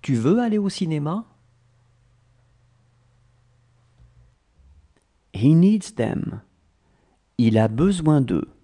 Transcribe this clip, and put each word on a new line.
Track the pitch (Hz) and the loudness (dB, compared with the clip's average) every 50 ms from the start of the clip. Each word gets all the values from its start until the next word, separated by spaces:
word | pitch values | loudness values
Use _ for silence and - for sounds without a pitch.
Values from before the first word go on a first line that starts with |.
Tu | - - 135 | -2 -2 -2
veux | 113 110 139 190 240 | 0 0 0 0 0
aller | 247 226 214 214 | 0 0 -2 -2
au | 202 196 | -2 -4
cinéma? | - - 190 160 156 151 143 151 170 214 233 _ _ _ _ _ _ _ _ _ _ _ _ _ _ _ _ _ _ _ _ _ _ _ _ _ _ _ _ _ _ _ _ _ _ _ _ _ _ _ _ _ _ _ _ _ _ _ _ _ _ _ _ _ _ _ - _ _ - - _ _ _ _ _ _ _ _ _ - - _ _ _ _ _ _ _ _ _ _ | -4 -4 -6 -4 -4 -4 -4 -4 -6 -6 -8 _ _ _ _ _ _ _ _ _ _ _ _ _ _ _ _ _ _ _ _ _ _ _ _ _ _ _ _ _ _ _ _ _ _ _ _ _ _ _ _ _ _ _ _ _ _ _ _ _ _ _ _ _ _ _ -20 _ _ -20 -20 _ _ _ _ _ _ _ _ _ -20 -20 _ _ _ _ _ _ _ _ _ _
He | - 95 110 139 160 | -6 0 2 4 6
needs | 165 180 196 214 214 - - - | 6 6 4 2 0 -4 -8 -6
them. | - 117 - - - - - - 113 - _ _ _ _ _ _ _ _ _ _ _ _ _ _ _ _ _ _ - | -6 -4 -4 -4 -6 -8 -8 -10 -14 -18 _ _ _ _ _ _ _ _ _ _ _ _ _ _ _ _ _ _ 0
Il | 120 113 110 | 0 2 2
a | 110 110 110 | 2 2 0
besoin | 110 117 160 196 196 180 156 156 151 147 | 0 0 0 0 0 0 0 2 2 2
d'eux. | 135 117 95 78 - - - _ | 2 0 -2 -4 -4 -6 -14 _